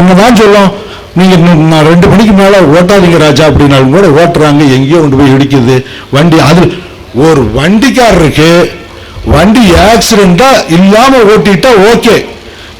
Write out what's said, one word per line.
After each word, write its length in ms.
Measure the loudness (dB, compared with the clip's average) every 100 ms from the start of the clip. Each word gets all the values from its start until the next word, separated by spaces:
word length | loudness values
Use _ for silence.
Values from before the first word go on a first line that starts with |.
என்னதான் 380 | 2 2 2 2
சொல்லும், 280 | 2 2 0 -4 -12 -20 -10 -2
நீங்க 160 | 0 2
ந-, 160 | 2 2 0
நான் 180 | 0 2
ரெண்டு 160 | 2 2
மணிக்கு 240 | 2 2 2
மேல 200 | 2 2 2 2
ஓட்டாதீங்க 420 | 2 0 2 2 0
ராஜா 180 | 0 0
அப்படின்னாலும் 460 | 0 0 0 0 2
கூட 120 | 2 2
ஓட்டுறாங்க, 400 | 0 0 0 0 0 0
எங்கேயோ 220 | 0 0
கொண்டு 160 | 0 0
போய் 140 | 0 0
இடிக்குது 400 | 0 -2 0 -2 -4 -12 -6 -2
வண்டி. 220 | 0 0 2
அது 120 | 0 0 -4 -14 -20 -10 -2 0
ஒரு 160 | 0 -2 -4
வண்டிக்காரருக்கு 920 | -2 0 0 0 0 0 0 0 0 0 -2 -6 -20 -20 -20 -12 -4
வண்டி 300 | 0 0 2 2 2 2
ஆக்சிடென்டா 580 | 0 0 0 0 2 2 0 0 0
இல்லாம 420 | 2 2 2 2 2
ஓட்டிட்டா 380 | 2 0 -2 0 2 2
ஓகே, 240 | 0 0 -2 -4 -14 -20 -20 -20 -6